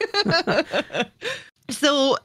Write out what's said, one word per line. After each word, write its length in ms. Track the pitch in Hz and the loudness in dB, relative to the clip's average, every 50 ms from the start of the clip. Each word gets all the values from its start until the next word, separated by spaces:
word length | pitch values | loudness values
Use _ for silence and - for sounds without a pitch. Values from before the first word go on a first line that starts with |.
| 427 - - 403 415 | -4 -2 -2 0 0
<laughs> 840 | 208 - - - - - 254 320 - - - - - - - 240 - _ - - 480 539 - - - _ _ _ - | 2 2 2 2 0 0 0 0 0 -2 -4 -4 -4 -4 -4 -4 -6 _ -10 -8 -8 -8 -10 -12 -18 _ _ _ -12
So 480 | 233 - - 294 294 285 269 269 - - | -4 0 2 2 4 4 4 2 2 0